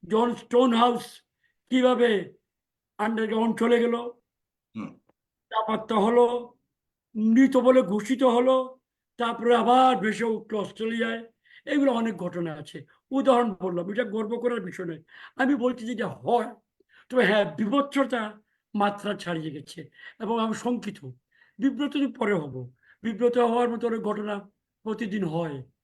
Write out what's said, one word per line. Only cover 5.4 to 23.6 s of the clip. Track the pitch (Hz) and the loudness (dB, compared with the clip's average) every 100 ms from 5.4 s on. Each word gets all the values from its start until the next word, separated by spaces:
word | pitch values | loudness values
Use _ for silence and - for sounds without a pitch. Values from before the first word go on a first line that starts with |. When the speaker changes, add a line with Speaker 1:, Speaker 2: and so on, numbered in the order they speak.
| _ | _
Speaker 1:
লাপাত্তা | 220 220 220 - | -6 -2 -4 -2
হলো, | 220 208 240 240 240 240 _ _ _ _ _ _ 220 | 0 2 4 4 0 -8 _ _ _ _ _ _ -2
মৃত | 220 226 269 262 | 4 6 6 6
বলে | 240 254 | 6 4
ঘোষিত | 196 208 208 254 | 4 -2 -2 2
হলো, | 262 233 254 262 254 - _ _ _ _ | 2 4 4 2 0 -10 _ _ _ _
তারপরে | 233 233 226 240 | -6 -2 2 2
আবার | 220 254 262 226 | 4 6 6 4
ভেসে | 208 190 | -2 -2
উঠলো | 226 214 - 214 | -2 -4 -4 -6
অস্ট্রেলিয়ায়, | 185 - 226 226 226 226 233 _ _ - - | -6 -6 -6 -4 -4 -6 -12 _ _ -18 -4
এগুলো | 294 277 | 2 2
অনেক | 233 226 180 | 2 -2 -4
ঘটনা | 175 170 170 | -6 -6 -6
আছে। | 151 156 156 139 _ _ | -8 -14 -16 -18 _ _
উদাহরণ | 269 262 240 240 185 | 0 4 4 4 -2
বললাম, | 185 175 175 | -4 -4 -4
এটা | 208 | -4
গর্ব | 240 214 208 226 | -4 -4 -4 -4
করার | 240 233 | -4 -4
বিষয় | 180 - 180 | -8 -10 -10
নয়। | 156 _ - - - | -10 _ -20 -20 -2
আমি | 262 | 0
বলছি | 277 247 254 226 | 2 0 -2 -8
যে | |
এটা | 226 208 | -6 -6
হয়, | - 135 233 220 - _ _ _ _ _ | -6 0 0 0 -10 _ _ _ _ _
তবে | 254 | 2
হ্যাঁ, | 196 214 202 - | 4 4 0 -2
বিভৎসতা | 214 277 277 277 269 247 214 214 _ _ _ | 0 0 0 0 0 -2 -6 -12 _ _ _
মাত্রা | 208 202 202 202 | -2 -2 -2 -8
ছাড়িয়ে | 202 175 165 156 | -8 -6 -6 -6
গেছে | 143 - - 151 _ - - | -12 -16 -18 -18 _ -20 -12
এবং | 220 233 | -4 -2
আমি | 220 | -2
শঙ্কিত। | 214 247 240 208 202 131 127 _ _ _ _ | -2 -4 -4 -6 -12 -16 -18 _ _ _ _
বিব্রত | 262 226 285 | -2 -2 -4
তো | 285 269 | -2 -4
পরে | - 214 | -2 0
হব, | 196 147 127 127 _ _ _ | 0 -2 -10 -14 _ _ _
বিব্রত | 220 196 240 247 | -8 0 2 4
হওয়ার | 233 233 | 2 2